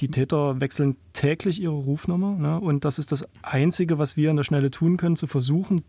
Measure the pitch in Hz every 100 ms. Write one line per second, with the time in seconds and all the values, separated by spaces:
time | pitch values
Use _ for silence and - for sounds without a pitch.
0 | 135 127 131 151 143 131 135 - 143 135
1 | - - 143 160 202 175 175 151 135 147
2 | - 175 196 196 147 165 190 143 143 135
3 | 143 143 - - - 131 151 175 175 156
4 | 151 - 151 151 139 143 135 - 165 175
5 | 170 165 147 139 127 156 190 185